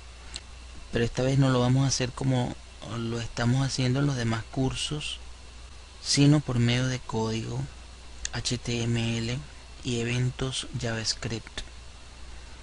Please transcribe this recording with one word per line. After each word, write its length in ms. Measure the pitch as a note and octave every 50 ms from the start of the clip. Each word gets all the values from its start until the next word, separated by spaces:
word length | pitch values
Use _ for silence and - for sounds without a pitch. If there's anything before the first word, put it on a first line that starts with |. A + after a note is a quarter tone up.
| - - - - - - - - - - - - - - - - - -
Pero 140 | - A#2+ A#2
esta 160 | A#2 - C3
vez 160 | B2+ C3 C#3
no 120 | C3+ C#3 C3
lo 100 | B2+ B2
vamos 260 | B2 B2 B2+ C3+ C#3
a 40 | C3+
hacer 220 | - - C3 B2
como 440 | - - C3+ C3+ C3 B2 B2 - - - - - - - - - A2
lo 220 | A#2 A2+ A2+ A#2 A#2
estamos 440 | A#2 - - - A#2+ A#2 B2 C3+ C3+
haciendo 340 | B2+ - - C3 B2+ B2 C#3
en 80 | C#3+
los 80 | C#3+ C3+
demás 280 | B2 A#2 A2+ A2+ A2 G#2 -
cursos, 680 | - C#3 C3 C3 B2 - - - D3 D3+ - - - - - - - - - - - - - - - - - - - - -
sino 360 | - - C3+ C#3+ C#3+ D3+ D3+
por 180 | - - B2
medio 300 | A#2+ A#2+ A#2+ A#2+ B2 C3
de 120 | C3 B2+ B2
código 600 | - - - A2 A2 A2 A2 A2+ A2+ A#2+ A#2+ C3 C3+ - - - - - - - - - - - - - -
H 240 | A#2+ - - B2+
T 240 | A#2+ - B2 A#2+ A#2+
M 360 | A#2 A#2 A#2 A#2 A#2 A#2 A#2 A#2
L 180 | A2+ A#2 B2 C#3 D3 - - - - - - - -
y 160 | A#2+ A#2+ A#2
eventos 680 | A#2 A#2+ A#2+ B2+ B2+ B2+ - - C3+ C3 B2 - - - - A#2+
JavaScript. 840 | A#2+ A#2 A2+ A2 A2 - - - - A2 A#2 G#2+ - - - - - - - - - - - - - - - - - - - - - - - -